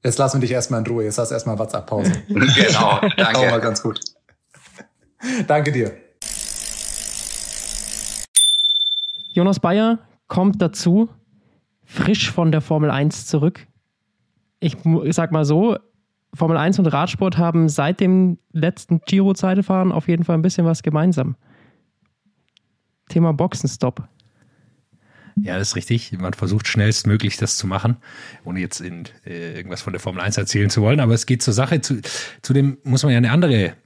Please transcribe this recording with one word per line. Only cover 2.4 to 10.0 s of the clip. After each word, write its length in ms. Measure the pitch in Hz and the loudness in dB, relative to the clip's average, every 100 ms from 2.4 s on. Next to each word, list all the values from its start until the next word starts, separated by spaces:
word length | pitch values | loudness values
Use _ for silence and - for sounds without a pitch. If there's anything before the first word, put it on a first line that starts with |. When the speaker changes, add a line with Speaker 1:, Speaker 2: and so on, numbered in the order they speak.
| 131 131 - 107 110 101 190 - | 4 4 4 4 4 4 0 2
Speaker 2:
danke. 220 | 113 113 | 2 4
Speaker 1:
Auch 120 | 131 | 2
mal 100 | 113 | 2
ganz 200 | 113 104 | 0 -2
gut. 180 | 117 107 - _ _ _ _ _ - - - _ _ _ 240 254 190 | -4 -6 -10 _ _ _ _ _ -20 -20 -20 _ _ _ -6 -4 0
Danke 260 | 151 147 | 2 2
dir. 240 | 131 110 - _ _ - - - - - - - - - - - - - - - - - - - - - - 349 349 359 359 359 349 - - - | 0 -2 -4 _ _ -6 -4 -4 -6 -6 -6 -4 -4 -6 -6 -6 -6 -6 -8 -6 -6 -6 -6 -6 -6 0 4 4 2 0 -2 -2 -4 -8 -12 -4
Speaker 3:
Jonas 280 | - 185 190 | 0 2 2
Bayer 380 | 175 196 220 226 | 2 2 2 0